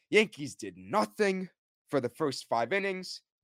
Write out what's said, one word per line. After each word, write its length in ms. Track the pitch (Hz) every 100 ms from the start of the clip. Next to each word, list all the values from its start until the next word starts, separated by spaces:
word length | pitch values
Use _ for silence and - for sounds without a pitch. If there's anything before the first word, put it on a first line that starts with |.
| -
Yankees 440 | 208 214 135 139
did 220 | - 101 92
nothing 720 | 92 202 208 - 202 190 185 _ _ _ -
for 120 | 139
the 100 | 120
first 360 | - 156 127 -
five 240 | 117 117
innings. 500 | 196 196 185 185 - _ _